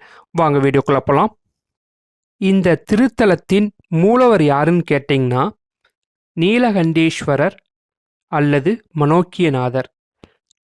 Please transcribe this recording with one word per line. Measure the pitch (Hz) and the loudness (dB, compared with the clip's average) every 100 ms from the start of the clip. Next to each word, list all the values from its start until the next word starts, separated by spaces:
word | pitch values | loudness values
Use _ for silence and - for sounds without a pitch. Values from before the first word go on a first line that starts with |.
| - - _ | -12 -20 _
வாங்க | 170 156 143 | -2 0 0
வீடியோக்குள்ள | 139 135 139 135 | 0 0 0 -2
போலாம். | - 143 214 - _ _ _ _ _ _ _ _ _ _ | 0 0 0 -4 _ _ _ _ _ _ _ _ _ _
இந்த | 190 190 180 160 | 0 0 0 -2
திருத்தலத்தின் | - 208 262 - 214 165 - 190 208 - _ | -2 0 0 0 0 0 0 -2 -2 -6 _
மூலவர் | 165 190 240 247 202 | 0 2 4 2 4
யாருன்னு | 147 139 156 175 165 | 2 2 0 0 0
கேட்டீங்கன்னா, | 143 139 135 127 123 175 - _ _ _ _ _ _ _ - | -4 -2 -2 0 -2 -4 -6 _ _ _ _ _ _ _ -4
நீலகண்டேஸ்வரர் | 175 233 240 196 165 160 160 - - 135 165 - _ _ _ _ _ _ _ | 0 0 0 0 0 0 -2 -2 -4 -2 -2 -6 _ _ _ _ _ _ _
அல்லது | 160 147 143 151 226 _ | -2 0 0 -2 -4 _
மனோக்கியநாதர். | 156 147 170 175 - 170 131 127 131 - _ _ _ _ _ _ _ | -4 0 0 -2 -2 -2 -2 -4 -6 -8 _ _ _ _ _ _ _